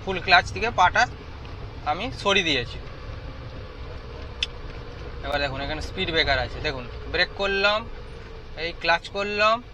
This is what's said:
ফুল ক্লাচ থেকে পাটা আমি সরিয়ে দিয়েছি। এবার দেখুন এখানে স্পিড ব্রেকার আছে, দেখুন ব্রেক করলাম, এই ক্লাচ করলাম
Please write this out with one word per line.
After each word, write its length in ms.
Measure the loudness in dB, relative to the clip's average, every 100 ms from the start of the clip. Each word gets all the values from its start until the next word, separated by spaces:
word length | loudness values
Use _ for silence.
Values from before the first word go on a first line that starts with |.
ফুল 140 | -2 -2 8
ক্লাচ 200 | 8 8 -2
থেকে 140 | 0 6
পাটা 240 | 6 6 2 0 -12 -12 -12 -10 -10 -6 -2
আমি 140 | -2 -2 -2
সরিয়ে 240 | 4 4 4
দিয়েছি। 280 | 2 0 -6 -10 -10 -10 -8 -8 -10 -10 -10 -12 -10 -10 -10 -10 -10 -10 -8 -8 -6 -10 -10 -12 -10 -10 -8 -4
এবার 140 | 0
দেখুন 160 | 0 -2 -4
এখানে 160 | -4 -4
স্পিড 200 | -4 0
ব্রেকার 240 | 2 4 4 2
আছে, 120 | -2 -4
দেখুন 160 | -4 -8 -10 -4
ব্রেক 180 | 0 0 0
করলাম, 380 | 0 4 4 2 -2 -10 -12 -12 -12 -12 -12 -6
এই 80 | -6 -2
ক্লাচ 220 | 4 4 2 -4
করলাম 400 | -2 4 4 4 0